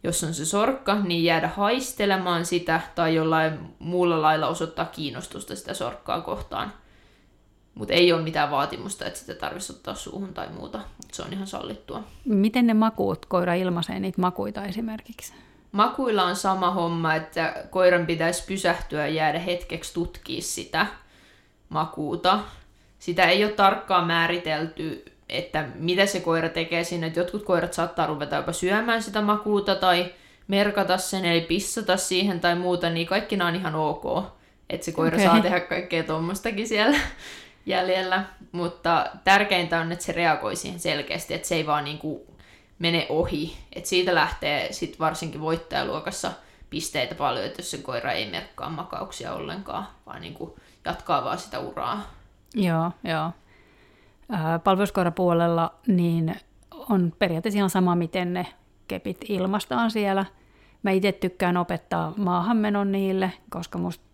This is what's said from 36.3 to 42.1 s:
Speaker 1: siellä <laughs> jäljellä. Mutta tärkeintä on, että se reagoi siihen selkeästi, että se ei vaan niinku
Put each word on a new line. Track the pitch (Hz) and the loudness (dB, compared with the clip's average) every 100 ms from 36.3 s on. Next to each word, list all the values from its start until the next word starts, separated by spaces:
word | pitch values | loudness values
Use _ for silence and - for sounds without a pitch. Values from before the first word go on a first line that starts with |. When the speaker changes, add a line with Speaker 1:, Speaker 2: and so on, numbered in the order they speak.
| 190 226 202 233 | -4 -4 -4 -2
Speaker 1:
siellä | 214 220 294 - - - | 2 4 4 0 -8 -16
<laughs> | - - _ - | -18 -20 _ -2
jäljellä. | 185 185 185 185 185 196 - - | 0 2 0 2 -2 -2 -12 -10
Mutta | 170 170 - 170 165 - - | -4 -4 -2 2 2 2 0
tärkeintä | - 196 208 185 170 165 | 6 6 6 0 2 0
on, | 165 | -2
että | 170 | -4
se | - | -4
reagoi | 170 170 151 107 95 | 0 2 2 0 -6
siihen | - 175 | -8 -6
selkeästi, | - 147 - - - | -2 -2 -2 -6 -6
että | - - | -6 -2
se | |
ei | 170 156 | -2 0
vaan | 147 | -2
niinku | 143 151 156 | -2 -6 -8